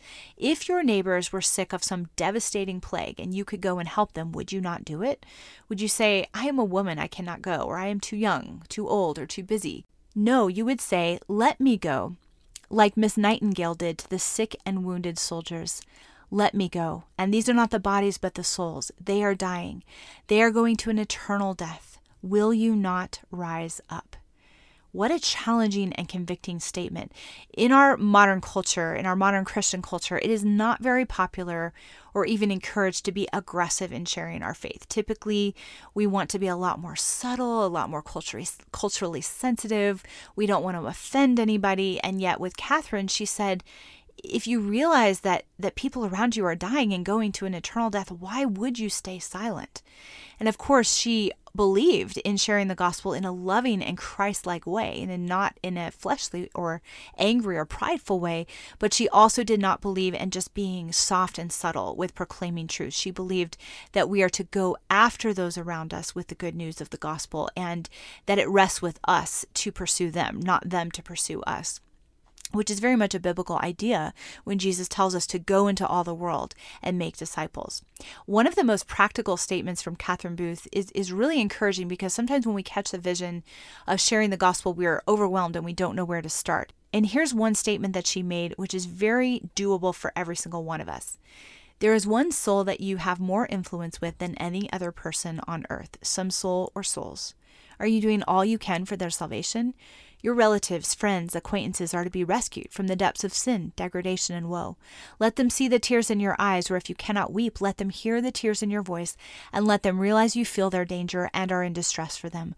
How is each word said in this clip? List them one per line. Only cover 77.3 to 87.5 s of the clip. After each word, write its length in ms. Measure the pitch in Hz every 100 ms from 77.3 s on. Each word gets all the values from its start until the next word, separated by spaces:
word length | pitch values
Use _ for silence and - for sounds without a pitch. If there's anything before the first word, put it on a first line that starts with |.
| - 156 - - - - - - - -
One 220 | 202 277
of 80 | 349
the 80 |
most 240 | 247 202 -
practical 500 | - 202 - 208 175
statements 460 | - 185 175 175
from 120 | - 175
Catherine 400 | - 180 180 175
Booth 320 | 175 170 -
is, 180 | 196 190 -
is 160 | 185
really 280 | 185 277 311
encouraging, 480 | 208 - 208 185 180
because 240 | 180 185
sometimes 360 | - 247 277 226
when 80 | 202
we 80 |
catch 260 | 185 202 -
the 80 | 185
vision 460 | 180 175 175 175 - - - - -
of 160 | 185
sharing 300 | - 220 214
the 40 | 190
gospel, 380 | 180 180 185
we 140 | 175 175
are 160 | 170 -
overwhelmed 480 | 208 196 185 170 170
and 80 |
we 100 | 170
don't 220 | 175 180 151
know 100 | 175
where 180 | 170
to 60 | 160
start. 440 | - - 160 - - _
And 140 | 214 214
here's 300 | 269 311 226
one 180 | 220